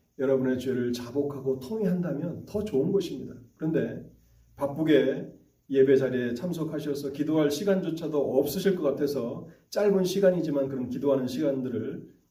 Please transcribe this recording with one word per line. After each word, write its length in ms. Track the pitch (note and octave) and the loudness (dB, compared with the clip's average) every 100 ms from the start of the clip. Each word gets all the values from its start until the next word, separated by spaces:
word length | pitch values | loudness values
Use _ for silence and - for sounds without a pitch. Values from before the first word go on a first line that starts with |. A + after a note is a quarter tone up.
| _ - | _ -4
여러분의 400 | C3+ C3 B2+ B2+ | 2 2 2 0
죄를 340 | C3+ A#2+ B2 | 0 -2 -2
자복하고 680 | A#2+ - C#3+ C#3 C#3 C3 C3 | -2 -4 -2 -2 -4 -4 -4
통회한다면 840 | - A3 F#3+ F3 F3 C#3 E3+ - - | -4 -2 0 0 -2 -4 -6 -8 -8
더 180 | G#3 | -6
좋은 280 | G#3 C3 D3+ | -2 0 2
것입니다. 440 | - - C#3 B2+ - - - | 0 -2 -6 -12 -16 -20 -6
그런데 520 | D#3+ D3+ A2+ - - - _ _ _ - | -2 -2 -2 -6 -14 -20 _ _ _ -6
바쁘게 760 | C#3+ C#3 D#3 C#3 B2+ D#3+ - - _ _ - | -6 -2 4 4 4 0 -6 -14 _ _ -2
예배 260 | C3+ C3+ C3 | 4 6 6
자리에 360 | B2+ B2 A#2+ | 4 0 -2
참석하셔서 800 | A#2+ F3+ D#3+ D#3 D3+ D3 C3+ C#3 | -2 -4 -4 -4 -4 -4 -4 -4
기도할 380 | - D3+ D#3 D3 | -4 0 2 2
시간조차도 880 | - G3 F#3 D#3+ D#3+ D#3 D3 A2+ C3 | 2 0 0 0 -4 -2 0 2 2
없으실 380 | - G3 F#3+ F3+ | 2 2 0 2
것 80 | |
같아서 640 | C#3+ D3 D3 C3 A#2 E2+ - - _ | 0 0 -2 -2 -6 -8 -14 -20 _
짧은 340 | G#3 G#3 F#3+ | 0 2 4
시간이지만 640 | F3+ G3 F#3+ F3+ D#3 C#3 C3+ | 2 4 4 4 0 0 -2
그런 220 | C3 A#2+ | -2 -6
기도하는 380 | B2 C#3 C3 B2 | -2 2 2 0
시간들을 800 | B2+ D3 C3 B2 A2 - - - - _ | -2 -2 -2 -2 -4 -6 -8 -12 -20 _